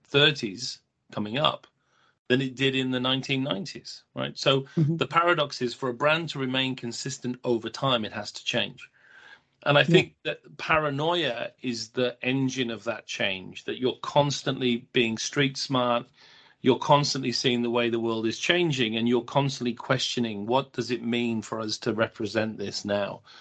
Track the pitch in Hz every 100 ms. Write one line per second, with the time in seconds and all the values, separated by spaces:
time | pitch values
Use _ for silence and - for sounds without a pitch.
0 | _ 143 151 147 107 92 - - _ _
1 | - - 107 127 151 - - _ _ _
2 | _ _ - 127 135 127 135 131 131 127
3 | 127 131 127 135 131 190 175 - - -
4 | _ - - - 147 135 135 - 147 165
5 | 135 170 175 170 143 - 123 - 127 120
6 | 147 160 160 143 131 131 131 127 120 113
7 | 135 - 123 123 127 117 110 - 135 123
8 | 104 110 104 - - 120 101 - - _
9 | - - - - _ _ - 143 139 170
10 | - _ 151 - - 156 - 160 151 139
11 | 156 175 143 117 - - 131 113 - -
12 | 123 - 127 135 131 127 117 110 110 107
13 | - - 104 95 95 98 - 113 127 -
14 | - 147 143 139 - 135 127 120 - 131
15 | 113 110 - 143 139 135 - 131 123 120
16 | 120 _ - - - _ 127 120 - 143
17 | 143 135 135 113 131 120 120 120 117 117
18 | 113 113 110 110 - 175 170 131 110 113
19 | 117 120 120 143 139 - 123 113 - 131
20 | - - 117 101 104 135 135 - 113 120
21 | 117 120 120 113 - 113 110 107 123 107
22 | 110 - 107 110 110 104 101 - 101 101
23 | 98 101 - -